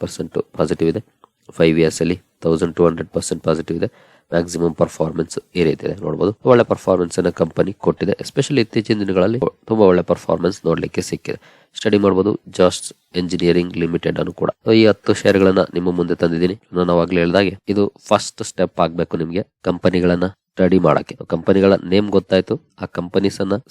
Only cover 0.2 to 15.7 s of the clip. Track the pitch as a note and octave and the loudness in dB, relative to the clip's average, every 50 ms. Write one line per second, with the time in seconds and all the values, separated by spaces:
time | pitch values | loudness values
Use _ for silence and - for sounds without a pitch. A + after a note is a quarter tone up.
0.2 | E2+ D#2+ - E2+ - _ - - E2+ D#2 E2+ - E2 E2 D#2+ A2 - _ _ _ | -10 -8 -6 -6 -8 _ -4 -4 -2 -2 -2 0 0 0 -2 -2 -6 _ _ _
1.2 | _ _ _ _ _ - - - E2+ E2 D#2 E2 E2 D#2+ - - E2 E2 F2+ F#2 | _ _ _ _ _ -8 0 2 4 4 4 4 2 2 0 -2 -2 -2 -4 -6
2.2 | _ _ _ _ - E2 E2 D#2+ F2+ E2+ D#2 - F2 E2+ E2 E2 D#2+ - - - | _ _ _ _ -2 0 0 0 0 -2 0 2 2 2 2 -2 -6 -8 -8 -8
3.2 | - - F2+ E2 - E2 D#2+ D#2+ E2 - E2 E2+ G2 A2+ - _ _ _ _ _ | -6 -6 -8 -6 -2 -2 -2 -2 -4 -6 -6 -4 -4 -6 -8 _ _ _ _ _
4.2 | _ - E2 E2+ E2+ F2 E2+ E2 E2+ E2+ D#2 - E2+ D#2+ - - E2 D#2+ E2 E2+ | _ -4 -2 -2 -2 -2 -2 -2 -2 -2 0 0 -2 -2 -2 -4 -4 -4 -4 -4
5.2 | D#2+ D#2+ - - - _ - F2+ E2+ D#2 C#2 - - D#2 D#2 - E2+ D#2 D#2 D#2 | -6 -6 -8 -12 -12 _ -2 0 0 0 0 -2 -4 -8 -6 -6 -6 -6 -4 -2
6.2 | E2 G2+ A2 - - C3 B2 A#2 A2 - G2+ - - - F#2 F2+ F2 E2+ - F#2 | -2 -2 -2 0 2 4 4 4 4 2 -2 -2 0 0 0 0 0 -2 -2 -2
7.2 | F2 F2 - - E2+ D#2+ - F2 E2+ F#2+ G2 _ - F2+ E2+ - F2+ F#2+ - - | -2 -2 0 -2 -2 -2 0 -2 -2 -2 -4 _ -2 -2 -2 -2 -2 -4 -4 -4
8.2 | - - - C#3+ C#3 - D3 B2+ A2 - - A#2 G#2 - A2+ G#2 G2+ G2 F#2 F#2+ | -6 -6 -4 -4 -4 0 0 0 0 0 -2 -4 -2 -2 -2 -2 -2 -2 0 0
9.2 | F2+ G#2+ A#2 B2 - - - _ _ - A2+ A2 G#2 F#2 F2+ F2 E2+ - E2+ - | 0 0 0 -2 -4 -4 -6 _ _ -2 2 4 6 6 6 4 2 0 -2 -4
10.2 | - - E2+ F2 F2 F2+ G2 - - E2 E2 E2 D#2+ D#2 - - - - - - | -2 -4 -2 -2 -2 -2 -4 -4 -2 -2 -2 -2 -4 -6 -6 -6 -6 -6 -8 -8
11.2 | - - - - _ _ _ _ _ _ - - - A2 G#2 G#2 G2+ G2 F#2 F#2 | -8 -8 -10 -10 _ _ _ _ _ _ -12 -6 -2 0 2 2 2 2 2 2
12.2 | F#2+ G#2 A2 - _ - - - F2+ F2+ - - - - - _ _ _ - F#2 | 0 0 -2 -4 _ -6 0 2 2 2 2 -2 -10 -14 -18 _ _ _ -6 -6
13.2 | F2+ E2+ F#2 E2 F2 E2+ E2+ F2 F2 F2+ - E2+ E2+ E2 E2+ E2+ - D#2+ - - | -4 -4 -2 0 2 2 2 2 0 -2 -4 -4 -4 -2 -2 -2 -4 -4 -4 -4
14.2 | E2+ F2 - - - - - _ - A2+ A2+ A2+ A2 G#2+ G2+ - - A2+ G2+ - | -4 -6 -6 -6 -4 -6 -6 _ 0 2 4 6 6 4 4 2 0 -2 -2 0
15.2 | - G2+ G2 F#2+ F#2+ F#2+ F#2+ G2 F2+ - | 2 2 4 4 4 4 4 2 0 0